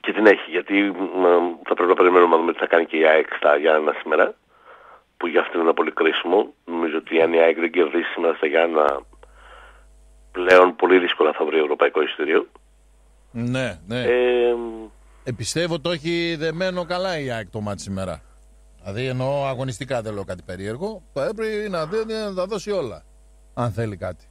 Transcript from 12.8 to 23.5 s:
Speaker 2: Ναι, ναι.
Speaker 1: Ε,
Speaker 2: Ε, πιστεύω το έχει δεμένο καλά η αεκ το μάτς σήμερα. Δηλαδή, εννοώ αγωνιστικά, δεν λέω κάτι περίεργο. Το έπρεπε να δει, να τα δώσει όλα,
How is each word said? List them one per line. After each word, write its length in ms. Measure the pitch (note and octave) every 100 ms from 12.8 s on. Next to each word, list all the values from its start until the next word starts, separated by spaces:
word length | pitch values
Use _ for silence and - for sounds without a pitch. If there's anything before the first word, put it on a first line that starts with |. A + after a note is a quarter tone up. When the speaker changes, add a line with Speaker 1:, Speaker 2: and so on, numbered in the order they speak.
| _ _ _ _ _
Speaker 2:
Ναι, 480 | A#2 A#2+ C3 B2+ E2 F2
ναι. 160 | A#2+
Speaker 1:
Ε, 520 | B2 B2 B2 B2 A#2+ A#2+ A#2 A2+ A2 _ _ _
Speaker 2:
Ε, 80 | - A2
πιστεύω 420 | A#2 D#3 E3+ E3
το 120 | D#3+
έχει 440 | E3+ D#3+ E3+ E3+ D#3+
δεμένο 460 | D#3+ D#3+ F#3 F3+ E3
καλά 340 | F3+ F#3+ E3
η 120 | C3+
αεκ 180 | A2+ G2
το 100 | A2
μάτς 200 | G#2 G2
σήμερα. 380 | G2+ G2 F#2 D#2 _ _ _ _ _ _
Δηλαδή, 240 | F#2+ G2+ C3
εννοώ 380 | B2+ C3 C#3+ C#3
αγωνιστικά, 560 | B2 C3 A#2+ B2+ B2+
δεν 120 | A2
λέω 100 | G#2
κάτι 200 | F#2+ F2+ -
περίεργο. 560 | F2+ G2 A#2+ G3 G#3 _
Το 80 | C#3+
έπρεπε 480 | D3+ A3 A3 G#3 G#3+
να 160 | F3 D#3
δει, 120 | A3 A3
να 200 | A3 G#3
τα 120 | F#3 F#3
δώσει 260 | G#3 G#3
όλα, 320 | G3 C3 E2 - _ _ _ _